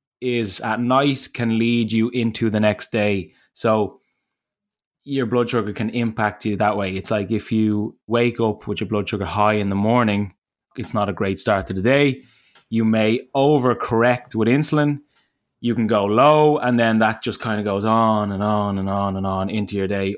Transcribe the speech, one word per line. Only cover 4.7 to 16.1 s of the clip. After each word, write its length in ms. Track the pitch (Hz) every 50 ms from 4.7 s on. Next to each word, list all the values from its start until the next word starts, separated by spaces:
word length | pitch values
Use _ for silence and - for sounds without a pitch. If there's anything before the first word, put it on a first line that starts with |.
| _ _ _ _ _ _ _
your 200 | 143 139 135 127
blood 240 | 110 120 120 120 113
sugar 240 | 123 120 101 101 -
can 160 | - 113 110
impact 540 | 110 120 117 113 110 - 110 104 - - -
you 100 | 110 104 90
that 200 | 107 104 104 101
way. 180 | 98 95 95
It's 160 | 95 92 -
like 200 | 113 104 98 92
if 200 | 113 104 - -
you 460 | 113 110 110 107 104 104 104 113 - _ _ -
wake 320 | 110 117 120 120 117 -
up 280 | 117 110 104 - - -
with 120 | 104 -
your 80 | 110 95
blood 180 | 110 104 98 -
sugar 160 | - 98 98
high 280 | 92 - 104 104 107 107
in 160 | 107 101 98
the 60 | 98
morning, 580 | 98 101 110 120 123 120 107 101 101 104 98 - _ _ _ _ _ _ _ _ -
it's 160 | 110 - -
not 160 | 107 101 98
a 40 | 95
great 260 | - 107 98 98 -
start 280 | - 117 104 98 - -
to 60 | 98
the 80 | 95
day. 420 | 92 120 135 143 147 139 127 - - _ _ _ _ _ _ - _ _
You 140 | 113 113 113
may 340 | 110 113 110 107 107 113 123 - - -
overcorrect 1000 | 139 135 143 151 139 123 127 113 - - - 120 113 117 123 127 - - - -
with 120 | 110 110 113
insulin. 520 | 123 143 156 - 156 151 147 147 147 143 - _ _ _ _ _ _ _ _ _ _ _
You 160 | - 120 113
can 120 | 117 113 107
go 160 | 113 104 101
low, 520 | 101